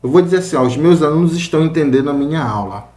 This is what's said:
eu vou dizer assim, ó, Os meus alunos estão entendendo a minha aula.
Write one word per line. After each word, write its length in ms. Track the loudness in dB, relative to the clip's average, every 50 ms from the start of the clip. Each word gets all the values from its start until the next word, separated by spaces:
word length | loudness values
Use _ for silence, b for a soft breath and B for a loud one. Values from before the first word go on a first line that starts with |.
eu 80 | -4 2
vou 120 | 2 2
dizer 160 | 2 4 0 -2
assim, 180 | -2 -2 -2
ó, 60 | 0
Os 140 | 0 0 0
meus 260 | 0 2 4 4 4
alunos 320 | 4 2 2 2 2 2 0
estão 280 | -2 -4 -2 0 0 0
entendendo 460 | 0 0 0 0 2 2 0 0 0
a 20 |
minha 300 | -2 -2 -2 -2 -2 -4
aula. 460 | -4 -4 -4 -6 -6 -8 -10 -14 -16 -18 _